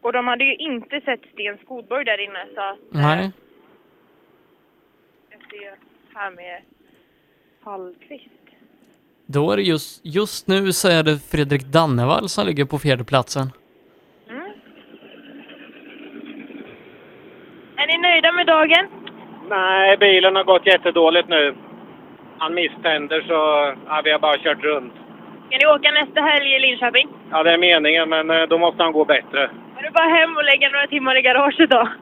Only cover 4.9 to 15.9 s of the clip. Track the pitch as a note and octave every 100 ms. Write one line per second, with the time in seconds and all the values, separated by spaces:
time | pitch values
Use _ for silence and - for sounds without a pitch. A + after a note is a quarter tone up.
4.9 | _ _ _ _ G#3+ _ G#3 G3+ G3 _
5.9 | _ _ A3 G3+ F3+ F3+ F3 _ _ _
6.9 | _ _ _ _ _ _ _ - G3 F#3
7.9 | F3+ - C#4+ _ _ _ _ _ _ _
8.9 | _ _ _ _ C#3+ D#3 G3+ G3 D#3 -
9.9 | - - D#3 G#3 - - F#3+ G3 F3 G3
10.9 | E3+ D#3 D3+ - D#3+ C#3+ C#3+ C3 D3+ D#3+
11.9 | B2 A#2+ D#3+ G3+ - G3+ D3+ C#3 D3 D3+
12.9 | B2+ B2 C3+ A#2+ - C3+ - _ _ _
13.9 | _ _ _ _ B3 F#4+ G#4 _ - -
14.9 | - - - - - - - - - -